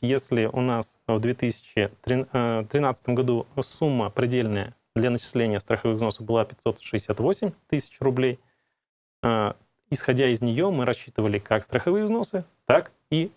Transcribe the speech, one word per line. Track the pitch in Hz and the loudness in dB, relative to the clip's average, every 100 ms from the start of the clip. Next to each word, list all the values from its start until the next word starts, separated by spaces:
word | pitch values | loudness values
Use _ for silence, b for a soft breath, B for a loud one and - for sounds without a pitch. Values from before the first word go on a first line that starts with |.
если | 120 135 - 120 110 | 0 0 0 0 0
у | 127 | 0
нас | 127 117 107 _ - | 0 -2 -4 _ -2
в | 110 | 0
две | 120 | 0
тысячи | 120 123 - - - 104 - | 0 -2 -4 -6 -2 -2 -4
трин-, | - 127 127 | -2 -2 0
э, | 127 117 113 107 | -2 0 -2 -2
тринадцатом | 143 139 123 - 123 | 0 0 -2 -2 0
году | 127 117 - - | 2 0 -2 -6
сумма | - - 156 127 101 | -6 -2 0 0 -2
предельная | - 120 127 110 104 101 - _ 113 | 0 0 2 0 -2 -4 -10 _ 0
для | 123 | 0
начисления | 120 - 123 113 104 | 0 -2 -2 0 -2
страховых | - 110 117 110 | -2 -2 0 0
взносов | 113 - 110 | -2 -4 -2
была | 117 | 0
пятьсот | 107 - - - | 0 -4 -4 -4
шестьдесят | - 107 - 104 | -4 -6 -4 -2
восемь | 135 202 208 - - | 0 0 -2 -6 -4
тысяч | 147 - - | -4 -4 -4
рублей, | 135 127 131 120 _ _ _ _ _ _ _ _ | -2 2 0 -2 _ _ _ _ _ _ _ _
э, | 120 110 104 - _ _ - | 0 2 0 -2 _ _ -8
исходя | 139 - 127 131 | -4 0 2 4
из | 113 | 2
неё | 120 117 196 | 0 0 0
мы | 156 123 | 0 0
рассчитывали | 120 - - 107 101 | -2 -4 -2 0 0
как | - 107 | 0 -2
страховые | - 170 - 202 214 | 0 -2 0 0 2
взносы, | 233 226 185 - _ - | -2 -2 -6 -8 _ 2
так | 147 - _ - | 4 2 _ -4
и | 156 160 | -2 -2